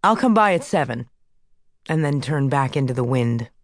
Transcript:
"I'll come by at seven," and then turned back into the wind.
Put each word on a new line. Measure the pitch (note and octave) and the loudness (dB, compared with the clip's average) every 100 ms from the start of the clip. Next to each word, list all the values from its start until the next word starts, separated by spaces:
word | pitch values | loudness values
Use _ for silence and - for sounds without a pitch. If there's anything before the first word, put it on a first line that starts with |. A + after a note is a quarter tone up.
"I'll | F#3+ A3+ | 2 2
come | C4 | 2
by | A3 G#3 | 4 4
at | F3 | 2
seven," | E3+ F3+ B2+ A#2 B2 _ _ _ _ _ _ _ - | 0 -2 -2 -4 -10 _ _ _ _ _ _ _ -4
and | D#3+ D3 | -2 0
then | C#3+ | -2
turned | B2+ D3+ C#3 | -2 -2 0
back | C#3 C3+ D3 | 0 0 -2
into | C3+ | -2
the | B2+ | -2
wind. | A#2+ C3 A#2 A#2 A2+ _ | -2 0 0 -2 -6 _